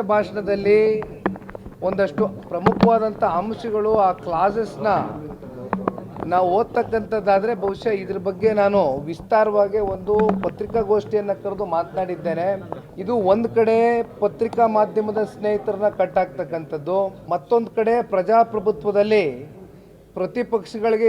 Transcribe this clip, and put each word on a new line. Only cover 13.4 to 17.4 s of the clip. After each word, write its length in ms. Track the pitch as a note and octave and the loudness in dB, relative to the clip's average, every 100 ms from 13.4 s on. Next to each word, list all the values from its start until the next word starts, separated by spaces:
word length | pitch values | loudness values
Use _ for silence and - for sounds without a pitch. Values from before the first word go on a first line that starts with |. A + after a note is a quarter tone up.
| A#3 A3+ | 2 2
ಕಡೆ 220 | A3 A3+ A#3 A#3 A#3 - | 2 4 2 0 -4 -4
ಪತ್ರಿಕಾ 460 | G#3 - A3+ A#3 A3+ G#3+ | -4 -2 -4 2 2 2
ಮಾಧ್ಯಮದ 460 | G#3+ G#3+ G#3+ G#3 G3+ | 2 0 -2 -2 -4
ಸ್ನೇಹಿತರನ್ನ 580 | - G#3 G#3 G#3+ G3 G#3 G3+ | -4 -2 -2 -2 -2 -2 0
ಕಟ್ಟಾಕ್ತಕ್ಕಂಥದ್ದು, 1000 | F#3 F#3+ F#3 - D#3 E3 D3+ D#3 D3 F#3+ G3 F#3+ - | 0 0 -2 -4 -6 -6 -6 -8 -2 -2 -2 -6 -4
ಮತ್ತೊಂದ್ 380 | F3 | -4